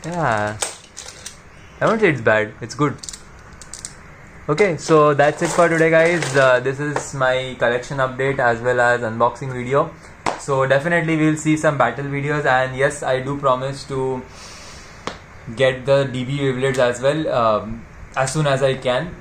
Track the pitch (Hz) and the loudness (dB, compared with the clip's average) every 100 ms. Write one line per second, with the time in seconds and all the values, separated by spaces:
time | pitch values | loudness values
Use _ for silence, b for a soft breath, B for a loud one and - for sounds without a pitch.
0 | 156 175 147 110 104 107 - - - - | -8 -4 0 0 -2 -6 -10 -10 -20 -18
1 | - - - - - - - - 147 220 | -18 -16 -18 -18 -20 -20 -20 -2 0 2
2 | 208 135 117 107 107 - 117 - 127 113 | 2 2 2 2 0 -6 -14 -2 -2 -2
3 | - - - - - - - - - - | -14 -16 -20 -20 -20 -20 -18 -16 -16 -18
4 | - - - - - 156 202 147 - 160 | -20 -20 -20 -16 -4 2 2 0 4 6
5 | 147 143 143 147 170 165 170 165 160 160 | 6 6 2 2 -2 2 2 4 4 6
6 | 165 175 139 135 131 123 127 135 147 147 | 4 2 0 4 6 4 2 -4 -4 -4
7 | - 139 131 127 131 123 123 123 - 139 | -6 -2 0 0 -4 -2 0 0 -4 -4
8 | 131 123 135 135 123 117 123 123 120 120 | -4 0 -2 2 2 2 0 2 2 2
9 | 117 113 120 - 135 127 123 139 160 - | -2 0 0 0 -8 -8 -2 0 0 -6
10 | B B - - - 135 131 139 160 170 | B B -6 -6 -2 0 2 2 2 0
11 | 160 160 156 151 156 151 156 139 120 120 | 0 2 2 2 0 2 0 2 0 0
12 | 139 143 143 147 147 127 131 131 139 143 | -6 -4 -2 -2 2 2 0 0 -2 -2
13 | 131 131 131 139 139 127 135 139 - 135 | -2 -2 -2 -2 0 0 -2 -8 -8 -4
14 | 131 127 127 B B B B B B B | -4 -4 -10 B B B B B B B
15 | B - - - - 110 131 131 123 139 | B -14 -18 -18 -16 0 0 0 2 2
16 | 135 123 127 143 139 123 131 127 123 120 | 2 -4 -4 -2 -2 0 0 2 0 2
17 | 135 151 156 131 113 107 101 113 - - | 0 0 -2 0 2 2 -2 -12 -14 -20
18 | - - 131 160 147 135 135 135 127 123 | -10 -4 -2 0 0 2 0 0 -2 -2
19 | 170 - | -4 -12